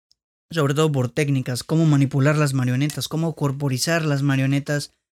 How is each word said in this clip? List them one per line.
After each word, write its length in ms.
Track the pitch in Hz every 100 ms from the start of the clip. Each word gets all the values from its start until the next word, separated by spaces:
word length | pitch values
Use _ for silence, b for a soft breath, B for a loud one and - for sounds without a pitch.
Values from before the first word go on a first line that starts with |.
| _ _ _ _ _
sobre 240 | 165 139
todo 180 | 147 156
por 180 | 139 123
técnicas, 540 | - 147 135 127 123
cómo 220 | - 160 165
manipular 520 | 139 135 143 139 151
las 180 | 147 135
marionetas, 520 | 127 127 147 143 -
cómo 280 | 156 165 151
corporizar 680 | 143 135 143 127 - 165
las 200 | 156 139
marionetas 720 | 143 135 135 139 143 147 - _ _